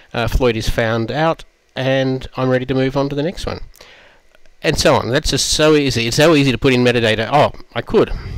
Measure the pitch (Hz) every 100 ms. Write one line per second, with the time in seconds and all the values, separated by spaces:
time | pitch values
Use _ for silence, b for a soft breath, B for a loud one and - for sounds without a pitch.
0 | B - 110 120 127 110 - - 113 113
1 | 113 143 160 - - _ _ 127 131 135
2 | 131 131 - - 131 127 127 131 131 139
3 | 143 143 160 - - - - B B B
4 | B B B - - - 160 143 170 123
5 | 107 135 - 135 - - 156 151 139 120
6 | 117 117 156 151 139 117 139 123 123 120
7 | 113 107 - 143 110 - - 117 - 214
8 | 120 B B